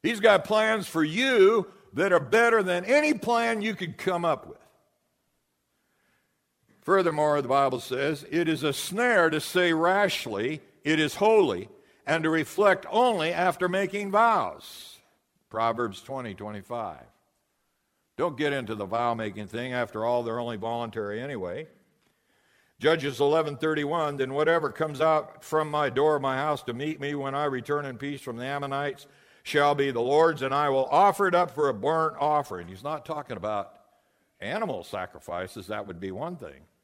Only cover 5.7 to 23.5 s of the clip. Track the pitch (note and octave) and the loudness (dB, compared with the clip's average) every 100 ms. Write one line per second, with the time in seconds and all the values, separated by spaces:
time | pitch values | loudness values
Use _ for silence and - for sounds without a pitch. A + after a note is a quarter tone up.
5.7 | _ _ _ _ _ _ _ _ _ _ | _ _ _ _ _ _ _ _ _ _
6.7 | _ - F#3+ F3 D3+ D3+ D3 C3 C#3 C#3 | _ 0 2 2 2 2 2 2 2 2
7.7 | B2+ - C3 C#3+ D3 - D#3 E3 D#3 D3 | -2 -6 -4 -2 -4 -4 -2 0 0 -2
8.7 | C3 - G3 B3 G#3+ E3 D#3 - F#3 F3 | -4 -6 -2 2 4 4 0 -2 0 2
9.7 | D#3+ E3+ G3 G3+ - B2 G2+ A#2+ D#3 - | 2 2 2 0 -2 -6 -4 -4 -6 -14
10.7 | _ D3 D#3 D3 - G#3 A3 D#3+ F2+ G#2 | _ -2 0 0 2 4 6 4 0 -8
11.7 | - _ _ - D#3+ D#3+ D#3+ D3+ - - | -18 _ _ -2 0 2 0 -2 2 4
12.7 | F3+ - G#3+ B3+ G#3 D#3 E3+ F3+ - F3+ | 4 0 2 2 2 -2 0 0 0 -2
13.7 | F#3+ F#3+ G3+ G3+ G#3 A#3 G#3 G2 D2 - | 0 -2 -4 -2 2 4 4 -2 -8 -18
14.7 | - - - _ _ _ _ _ A2 A2+ | -20 -20 -20 _ _ _ _ _ -2 0
15.7 | A2+ A#2 F#2+ - C3+ A#2+ F#2+ G#2 G#2 F#2+ | 0 -4 -6 -12 -10 -10 -10 -12 -12 -10
16.7 | A#2+ G#2 C#2+ A#1+ _ _ _ _ _ _ | -8 -8 -12 -20 _ _ _ _ _ _
17.7 | _ _ _ _ - E3+ C3 D3 C#3 A2 | _ _ _ _ -4 -4 -2 -2 -2 -4
18.7 | G#2+ G2 A2+ A#2+ A2+ A2 G2+ G2+ A2+ B2+ | -6 -4 -2 -2 -2 -6 -8 -10 -8 -6
19.7 | B2 A#2 A2 A2+ B2 A#2 A2+ A#2+ A2 A2+ | -4 -4 -4 0 0 -2 -6 -6 -6 -6
20.7 | A#2 A#2 A2 G2+ G#2+ C3+ B2 F2+ G#2 D#3 | -6 -6 -6 -6 -8 -8 -8 -8 -8 -12
21.7 | _ _ _ _ _ _ _ _ _ _ | _ _ _ _ _ _ _ _ _ _
22.7 | _ C#3+ E3 C#3 C3 C#3+ D#3+ D3+ | _ 2 2 -2 0 2 2 0